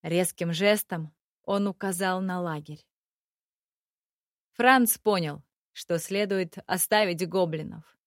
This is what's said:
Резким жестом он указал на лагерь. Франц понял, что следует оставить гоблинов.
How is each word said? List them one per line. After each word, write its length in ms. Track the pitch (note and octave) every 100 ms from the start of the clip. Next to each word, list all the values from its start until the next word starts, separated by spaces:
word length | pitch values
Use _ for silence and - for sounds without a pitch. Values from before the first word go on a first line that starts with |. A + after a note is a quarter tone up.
Резким 500 | D#3+ E3+ F3+ - E3+
жестом 600 | E3 G3+ G#3 - E3+ D#3 _ _ _
он 240 | - G3+ G3+
указал 540 | F#3 G3 F3 F#3+ F#3
на 200 | F#3+ F3+
лагерь. 440 | F3 D3+ D3 D3 _ _ _ _ _ _ _ _ _ _ _ _ _ _ _ _ _
Франц 440 | - A#3+ C4 A#3 -
понял, 460 | G#3+ G3 D#3 D3 _ _ _
что 260 | - - E3+
следует 580 | - G3 G#3 G3 F3+ - -
оставить 600 | F#3 - G#3+ G3+ E3+ F3
гоблинов. 720 | F#3 F3 D#3+ - A2+ - _